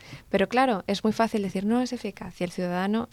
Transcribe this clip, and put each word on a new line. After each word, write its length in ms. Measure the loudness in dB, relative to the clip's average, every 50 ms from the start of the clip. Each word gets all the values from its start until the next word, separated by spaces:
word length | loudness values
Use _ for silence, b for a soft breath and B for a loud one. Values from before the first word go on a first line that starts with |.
| B B B B B 0
Pero 220 | 0 2 2 2
claro, 340 | 4 4 4 4 2 0 -2
es 160 | -2 -2 0
muy 120 | 0 0 2
fácil 260 | 2 2 2 0 -2
decir, 240 | -2 -2 -4 -2 0
"No 160 | 2 2 2
es 140 | 0 0 -4
eficaz", 440 | -6 -8 -8 -10 -10 -12 -12 -6 -4
y 20 | -4
el 60 | -4
ciudadano 580 | -2 -4 -2 -2 0 0 0 0 0 0 -2 -4